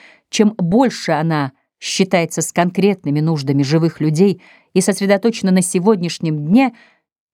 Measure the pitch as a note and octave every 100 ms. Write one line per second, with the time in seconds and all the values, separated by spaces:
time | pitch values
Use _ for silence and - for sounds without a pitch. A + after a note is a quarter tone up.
0 | - _ _ - G#3+ A3 E3+ G#3 C4 -
1 | - D3+ E3 D#3 C#3 - _ _ - -
2 | F#3 F#3 E3 - D#3+ - F3 F3+ G3 F#3+
3 | D3+ D3+ D#3 D#3 C3+ C#3+ C3+ D#3+ E3 -
4 | D#3 D3+ G3 F3+ - _ _ F#3 F#3+ G3
5 | G3 G3+ A#3 A3+ F#3+ F#3 F3+ F#3 F3+ G#3
6 | E3+ - E3 D3+ D3 A3 C4+ - _ _
7 | _ _ _